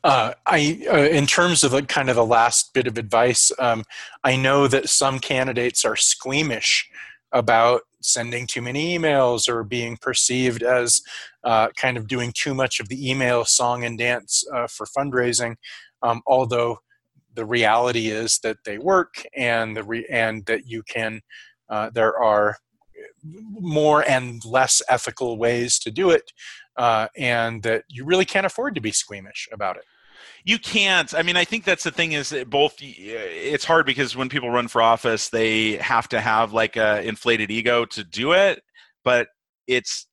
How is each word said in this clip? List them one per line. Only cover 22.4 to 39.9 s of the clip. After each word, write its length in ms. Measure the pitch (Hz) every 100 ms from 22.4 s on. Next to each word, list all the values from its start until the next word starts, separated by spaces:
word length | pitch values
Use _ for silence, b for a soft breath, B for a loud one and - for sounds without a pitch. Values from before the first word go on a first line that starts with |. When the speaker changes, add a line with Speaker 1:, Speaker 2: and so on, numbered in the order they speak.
| 104 107 _ _ _ - - _
Speaker 1:
more 840 | 156 185 220 208 175 151 151 147 147
and 360 | 131 123 117 113
less 360 | 123 131 - -
ethical 500 | 123 - - 123 113
ways 420 | 117 120 120 -
to 100 | 120
do 220 | 110 185
it, 200 | 160 - _ B B B -
uh, 300 | 120 110 110 -
and 460 | 127 120 117 113
that 220 | 113 110 -
you 180 | 123 139
really 200 | 185 190
can't 200 | 196 190
afford 300 | - 269 175
to 60 |
be 100 | 107
squeamish 580 | - - 101 98 - -
about 260 | 104 98 90
it. 60 | - B B B B B 180
Speaker 2:
You 120 | 220
can't. 520 | - 208 196 180 139 151
I 80 |
mean, 120 | 165 180
I 80 |
think 200 | 175 226
that's 200 | 202 175
the 80 | 165
thing 200 | - 165
is 180 | 147 135
that 220 | 151 123
both, 240 | 139 147 -
it's 880 | 139 98 98 113 98 85 113 147 -
hard 220 | 165 139
because 280 | 127 127 123
when 140 | 131
people 220 | 127 123
run 160 | 120 120
for 140 | 120
office, 480 | 113 117 120 110 -
they 480 | 113 113 110 110 104
have 300 | 82 117 -
to 120 | 113
have, 320 | 110 110 113
like, 240 | 110 110 117
a 240 | 107 104
inflated 480 | 110 107 120 113 104
ego 360 | 110 117 120 117
to 180 | -
do 300 | 90 95 135
it, 280 | 180 196 - _ b b _
but 260 | 127 123 117 _ _ _ -
it's 400 | 123 -